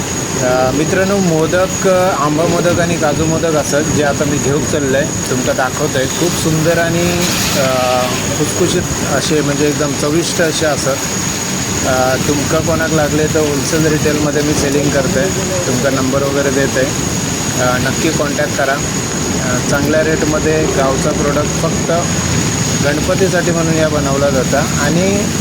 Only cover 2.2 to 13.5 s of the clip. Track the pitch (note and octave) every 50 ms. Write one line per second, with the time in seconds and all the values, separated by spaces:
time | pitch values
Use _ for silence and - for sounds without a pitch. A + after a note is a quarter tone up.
2.2 | C#3+ D3+ D3+ D3+ E3+ E3+ E3+ F3 E3 F3 E3+ F3 E3+ E3+ E3+ D#3 D#3 D3 C#3+ C#3+
3.2 | D#3+ D#3 D#3+ D#3+ E3 E3 D#3 D3 C#3 - C#3+ C#3+ D3+ - - D3 D3 C#3+ C3 -
4.2 | D3+ C#3+ D3 C3+ C3 C3 C#3+ D3 B2 - - D3 C#3 C3 C3 C3+ - - - -
5.2 | - - C3+ B2+ B2 C#3+ C3+ C3+ C3 B2+ - - D3 D3 B2+ C3 C3 - - C#3+
6.2 | D#3+ F3 - - - E3 D#3 D#3 D#3+ E3+ E3+ E3+ E3+ E3 E3 E3+ F3 F3 F3 F3
7.2 | F3 F3 - - - - - C#3+ C3+ C3 C3 B2+ B2+ B2+ B2+ B2+ B2+ B2 B2+ C3
8.2 | - C3+ C#3 - D3+ C#3+ - - F3 D#3 D#3 F3+ E3+ - - - - - D3 C3
9.2 | - - D#3 D3+ C#3 C#3+ C#3 C3+ D3+ D3 C#3+ C#3 D3+ C#3+ C3 A#2+ D3 D3 D3+ E3+
10.2 | E3 - - - E3+ D#3 D3 - E3 D3+ C#3 - - C3+ C3+ C3+ - - - -
11.2 | - - - - - - - - - - - - - C3 C3 B2+ B2+ C3 C3 B2
12.2 | - - C#3+ C#3+ C3 - D#3+ D#3+ D#3+ E3+ E3 D#3 D#3+ D#3+ D#3+ D#3 D3 C#3+ D3 D3+
13.2 | D#3 D3+ - D#3 D3+ D3